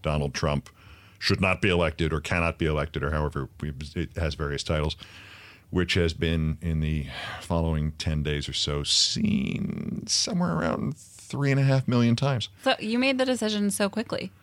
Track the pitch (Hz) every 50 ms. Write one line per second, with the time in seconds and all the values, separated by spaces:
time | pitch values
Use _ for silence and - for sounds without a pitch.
0 | - 76 76 76 73 69 67 - - 78 73 71 - - - _ - - - -
1 | - - - - - - 101 - 98 95 92 87 - 104 90 87 87 78 76 -
2 | 85 78 76 78 76 - 95 87 85 82 80 - 85 78 76 76 73 73 - 71
3 | 67 71 78 76 76 73 69 71 67 - - - - 76 73 65 78 71 - 90
4 | 82 - - - 85 78 73 - 78 71 71 71 - - 82 78 76 78 78 -
5 | - - - - - - - - - - - - - _ - 90 90 87 - 92
6 | 85 82 78 - 82 82 82 80 80 78 78 78 - 85 82 78 78 76 78 78
7 | 73 69 - - - - - - - - 87 85 82 80 80 78 76 78 78 -
8 | - - 78 76 71 76 73 73 71 - 69 - - - 73 73 73 - - -
9 | - - - - - - - 67 65 - - - - - - - - - - -
10 | - - - - - - 220 175 180 170 170 160 - - - - - 147 147 -
11 | - - - - - - - 127 143 139 135 139 135 135 135 135 131 - 127 120
12 | 120 117 117 117 - 139 139 120 - - - - - 269 262 - - 214 226 240
13 | 254 269 277 254 262 262 254 240 220 214 214 208 208 202 196 - 208 196 - 214
14 | 226 - - - - 190 - -